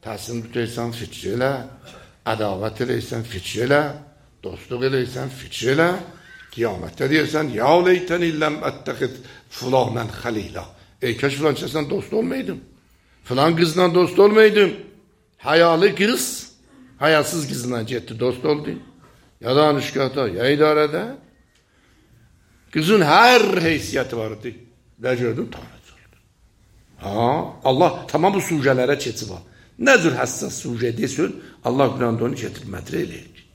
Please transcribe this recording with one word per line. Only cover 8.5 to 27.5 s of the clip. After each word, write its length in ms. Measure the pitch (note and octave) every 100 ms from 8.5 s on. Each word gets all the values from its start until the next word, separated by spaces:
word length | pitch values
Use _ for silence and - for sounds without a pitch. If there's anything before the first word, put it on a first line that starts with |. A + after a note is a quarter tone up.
| D3+
əttəxid 560 | D3 - - B2 C3 B2+ - - _
fulanan 580 | - B2+ C3 A2+ A2+ A2
xalila." 560 | - A#2+ G#2+ F#2+ F2+ - - _ _
Ey, 140 | B2+ A2+
kaş 180 | C#3+
filan 200 | C#3 D3+
kəslə 360 | C#3 A#2+ D3 C#3+
dost 220 | G3 -
olmaydım. 480 | G#3+ A#3+ C4+ A3 D3 - _ _ _ _ _
Filan 320 | - B2+ D3 E3
qızla 380 | E3+ D#3 F3+
dost 240 | E3+ F3 -
olmaydım. 520 | G3+ G#3+ A3 G#3 G3 - - - _ _ _ _
Hayalı 560 | C3 D#3+ E3+ E3 G3+
qız, 580 | D3 G3+ B3+ - - - _ _ - - -
hayasız 500 | D3 D#3 C#3+ E3+ C#3+
qızla 340 | C3+ B2 B2
getdi, 380 | A2 A#2+ - A2+
dost 240 | B2 B2
oldu. 260 | D3+ D3 - - - - - _ _ _
Ya 160 | A2+ C3+
danışqahda, 720 | D3+ C#3+ - C3+ C3+ C3+ A#2+
ya 160 | F2+ B2
idarədə. 500 | D3 D3+ D3+ D3+ D#3 A3 C#4 _ _ _ _ _ _ _ _ _ _ _ _ _ _ _
Qızın 300 | D#3 D#3 G#3+
hər 380 | D#3 E3+ A#3 B3 G#3 F#3 E3
heysiyyəti 500 | D#3 - D3 B2 A#2
var 140 | A2
idi. 220 | G#2+ B2 - - _ _ _
Nə 160 | A#2 B2+
gördüm? 320 | A#2+ A2+ -
Tanıdım. 240 | - - - _ _ _ _ _ _ _ _ _ _ _ _
Ha, 200 | F#2+ G#2 A#2 D3+ E3+